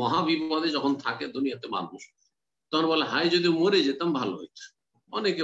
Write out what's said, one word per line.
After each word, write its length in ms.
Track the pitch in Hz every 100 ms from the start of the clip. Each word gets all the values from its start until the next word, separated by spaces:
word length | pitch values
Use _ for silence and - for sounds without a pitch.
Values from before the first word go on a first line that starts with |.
মহাবিপদে 640 | 123 165 160 160 156 156 165 147
যখন 160 | 139 139
থাকে 200 | 120 117 143 123
দুনিয়াতে 300 | 139 120 - 95
মানুষ, 260 | 87 - - _ _ _ _ _ _
তখন 160 | 156 160
বলে, 120 | 160 139
"হায় 160 | 127 175
যদি 140 | 175 175 160
মরে 200 | 185 196 139
যেতাম 200 | 135 170 139
ভালো 140 | 110 90
হইতো।" 220 | - - - _ _ _ _
অনেকে 300 | - 208 170